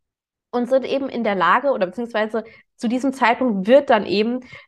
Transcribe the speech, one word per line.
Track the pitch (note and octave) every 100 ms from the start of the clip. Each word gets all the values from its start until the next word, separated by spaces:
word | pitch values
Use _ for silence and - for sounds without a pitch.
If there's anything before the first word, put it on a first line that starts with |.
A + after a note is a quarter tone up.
| _ _ _ _ _
und | B3 A#3+
sind | C4
eben | B3 C4+ C4+
in | A#3+
der | A3 G3
Lage, | E3+ G#3+ C#4
oder | A#3+ F3+
beziehungsweise | A3 A#3 A3 G#3+ A3+ A3 - _
zu | _ A#3
diesem | B3 C4+
Zeitpunkt | C4 A#3+ - C4 G3 F#3
wird | C4+ C#4
dann | A3
eben | - G3+ A3 B3 - -